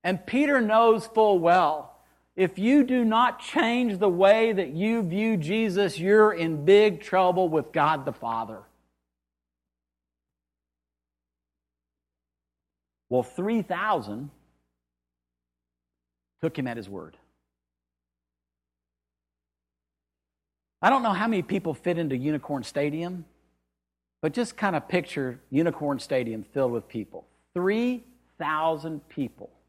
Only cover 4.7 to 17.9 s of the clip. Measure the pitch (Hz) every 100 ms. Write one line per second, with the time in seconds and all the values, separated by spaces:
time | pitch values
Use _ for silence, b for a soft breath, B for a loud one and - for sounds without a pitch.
4.7 | 156 208 233 185 185 226 214 151 214 226
5.7 | 185 196 151 180 214 214 170 165 151 147
6.7 | 202 214 165 - 185 180 180 180 156 -
7.7 | 160 143 156 135 123 117 113 113 107 -
8.7 | _ _ _ _ _ _ _ _ _ _
9.7 | _ _ _ _ _ _ _ _ _ _
10.7 | _ _ _ _ _ _ _ _ _ _
11.7 | _ _ _ _ _ _ _ _ _ _
12.7 | _ _ _ _ 127 120 - 196 226 -
13.7 | 175 214 175 101 104 143 _ _ _ _
14.7 | _ _ _ _ _ _ _ _ _ _
15.7 | _ _ _ _ _ _ _ 160 151 127
16.7 | 117 95 98 80 _ _ _ _ _ _
17.7 | _ _